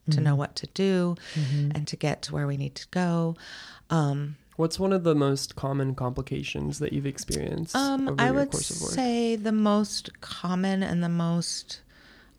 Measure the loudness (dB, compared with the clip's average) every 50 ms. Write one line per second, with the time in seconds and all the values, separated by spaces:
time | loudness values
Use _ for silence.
0 | _ 2 4 4 6 4 4 2 0 -2 -6 -10 -12 -6 -2 0 2 4 4 4
1 | 2 2 0 -4 -8 -6 -4 -2 0 0 2 2 2 0 0 -2 -4 -4 -4 -2
2 | -2 -2 -2 -2 -4 -6 -4 -2 -2 -2 -2 -2 -4 -6 -6 -10 -10 -4 -2 0
3 | 2 2 2 2 2 0 -2 -4 -10 -16 -16 -16 -18 -18 -20 -20 -4 0 2 2
4 | 4 2 2 0 -4 -6 -8 -12 _ _ -4 -2 -2 0 0 0 2 2 2 4
5 | 4 4 4 4 4 4 2 0 -2 -6 -6 -4 -4 -2 0 0 0 -2 -2 -2
6 | -4 -4 -4 -4 -6 -4 -4 -4 -4 -4 -4 -4 -4 -4 -4 -4 -4 -2 -2 -2
7 | -2 -4 -6 -6 -6 -6 -4 -4 -2 -4 -4 -4 -4 -2 -2 0 0 0 0 0
8 | -2 -2 0 2 2 4 4 2 0 0 -2 -4 -4 -4 -6 -6 -4 -4 -2 0
9 | 0 0 2 2 2 0 0 0 0 0 2 4 4 4 4 4 2 0 -2 -6
10 | -8 -10 -14 -14 -14 -14 -10 -6 -2 0 0 2 2 2 2 0 0 2 2 2
11 | 2 2 2 2 2 2 2 2 0 -2 -4 -8 -8 -12 -14 -16 -18 -20 -20 -20
12 | -20 -20 -20 -20 -20 -20 _